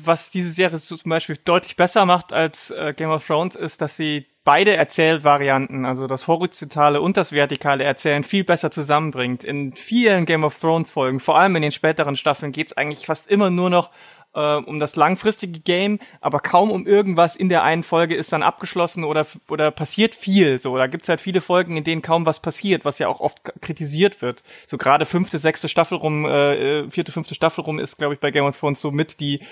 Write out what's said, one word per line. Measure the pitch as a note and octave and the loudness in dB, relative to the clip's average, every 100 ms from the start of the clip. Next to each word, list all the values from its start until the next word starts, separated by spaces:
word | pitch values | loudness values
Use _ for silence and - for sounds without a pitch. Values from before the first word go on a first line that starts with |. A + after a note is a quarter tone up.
was | D#3 E3 - | -2 -2 -4
diese | F#3 F3 | -6 -4
Serie | E3 F#3 E3 | 0 0 -2
so | - D#3+ | -10 -12
zum | E3 | -4
Beispiel | D#3+ - D3 | -4 -4 -4
deutlich | - F3 - - | 0 0 0 0
besser | F3+ G#3+ F#3 | 2 4 4
macht | F3+ - | 2 0
als, | - D#3+ - - | -2 -2 -4 -12
äh, | - D3+ D3 | -8 -6 -4
Game | D#3+ | -2
of | D#3 - | -2 0
Thrones, | D3+ F3+ - | -2 -2 -6
ist, | E3 - | -10 -6
dass | D3+ - | -8 -4
sie | D#3 D3 - _ | -4 -6 -8 _
beide | C#3+ D3+ G3+ E3 | 4 4 6 4
Erzählvarianten, | D3 - D#3+ D#3+ D3 C#3+ C#3 C3+ C3+ C3+ B2+ | 2 2 2 4 4 4 4 0 0 -4 -4
also | C3 C3 | -4 -4
das | C3 - | -4 -2
horizontale | E3 F3+ - C#3+ D#3 D3 D3 | 0 -2 -8 -6 2 4 4
und | E3+ G3 | 2 0
das | E3+ | 0
vertikale | D3 C#3+ - D3 C#3 | 0 0 0 -2 0
Erzählen, | C#3 C3+ D#3 D3 | 0 -2 0 -2
viel | C#3 G3 | 0 0
besser | F#3 E3+ D#3+ | 2 0 -2
zusammenbringt. | E3+ D3 D3 D#3 B2+ B2 B2 | -4 0 0 0 -4 -4 -4
In | - C#3+ C#3 - | -6 -6 -8 -10
vielen | - A#3 A3 F#3+ E3 | -2 2 4 4 2
Game | D#3+ | 2
of | D3+ - | 0 -2
Thrones | D#3+ E3 D#3 | 0 0 0
Folgen, | D3 C3 C3 | -2 -2 0
vor | - D3+ | 2 4
allem | F#3+ E3+ | 4 4
in | |
den | D3+ | -2
späteren | - D#3+ D#3+ C#3+ C#3 | 0 0 0 -2 -2
Staffeln, | D3+ C#3 D3 | -2 -2 -4
geht's | C#3+ D#3+ - | -8 -6 -4
eigentlich | D3 - - | -6 -6 -6
fast | D#3 - | -6 0
immer | G3+ F#3+ | 2 2
nur | F3+ F3+ | 2 2
noch, | F3 - - - - _ - | 2 0 -6 -20 -20 _ -4
äh, | D3 D3 | 0 0
um | - D3+ | -2 -6
das | D3 E3 | -2 2
langfristige | D3+ F#3 G#3+ G#3 F#3 E3 | 2 2 -2 -2 -6 -6
Game, | F3+ F3 G3+ G#3 - - | -2 0 0 -4 -8 -8
aber | D3 C#3+ | -4 -2
kaum | - F3+ G#3+ | 2 4 4
um | A3 F#3 | 2 2
irgendwas | G3+ G3 E3+ E3+ - | 2 4 2 2 2
in | F#3 | 0
der | E3+ | 2
einen | D3+ E3 | 2 0
Folge | - E3 E3+ | 0 0 2
ist | E3+ D#3 | -2 -2
dann | D#3+ | 0
abgeschlossen | - - F3+ F#3 E3+ F#3 | 0 -2 -4 -2 -2 -2
oder | D#3 D#3 | -2 -2
f-, | D3+ - - | -2 -6 -8
oder | D#3 D3+ | -2 0
passiert | D3+ D3+ - A3+ | -2 -4 0 0
viel. | - G3 G3 D#3 B2+ | 0 0 4 4 2
So, | C3 B2+ | -2 0
da | C3 | 0
gibt's | E3 - | -2 -2
halt | E3 | -2
viele | F#3+ F3+ | 0 -2
Folgen, | - F3+ F3 D#3+ | 0 0 0 -4
in | |
denen | D#3 E3 | -4 -4
kaum | E3 E3+ D#3+ | 0 0 2
was | D#3 | -2
passiert, | E3 - G3+ E3 D3 | -4 -4 -2 -2 -2
was | - | -2
ja | C3+ | -2
auch | - | -2
oft | D3 - | -4 -6
k-, | - - | -16 -14
kritisiert | - D3+ D3 D#3 G3 - | -12 -8 -6 0 0 0
wird. | B2 A#2+ _ - - | -8 -8 _ -20 -12
So | C#3 | -2
gerade | C3 D3 D3+ | 4 4 4
fünfte, | F3 F#3 D#3 | -2 -2 -2
sechste | D#3+ D#3 D#3+ | 0 0 -2
Staffel | - E3 F3+ | 0 0 -2
rum, | D#3 D3+ D3+ | -2 -2 0
äh, | C#3+ C#3+ C#3+ C3+ D3+ | 2 2 2 0 -2
äh, | D3+ | -4
vierte, | F3 E3 | -6 -6
fünfte | E3+ D#3 | -8 -10
Staffel | - D#3+ - | -2 -2 0
rum | - D3+ | -6 -6
ist, | C3+ - | -8 -4
glaub | D3 | -4
ich, | C#3+ | -2
bei | C#3+ | -2
Game | D3 C#3+ | 2 0
of | - | 0
Thrones | D3 C#3+ | -4 -2
so | D3+ | -2
mit | C#3+ D#3+ - | -2 -4 -4
die, | C#3+ C#3 - | -6 -6 -8